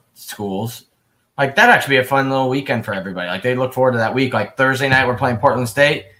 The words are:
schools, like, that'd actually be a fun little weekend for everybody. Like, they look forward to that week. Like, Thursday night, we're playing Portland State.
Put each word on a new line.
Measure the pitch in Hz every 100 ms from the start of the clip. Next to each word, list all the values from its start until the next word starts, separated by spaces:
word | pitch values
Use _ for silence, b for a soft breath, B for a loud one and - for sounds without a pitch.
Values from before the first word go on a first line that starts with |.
| _
schools, | - - - 101 95 117 - - _ _ _ _ -
like, | 135 202
that'd | 240
actually | 185 143 131
be |
a |
fun | 127 135 135
little | 135 131
weekend | 135 135 120
for | 107
everybody. | 95 92 90 87
Like, | 95
they | 123 127
look | 127
forward | 127 131
to | 120
that | 113
week. | 127 131
Like, | 117 104 -
Thursday | 131 127 135
night, | 131 123
we're | 120
playing | 131 120
Portland | 139 120 120
State. | - 143 156 -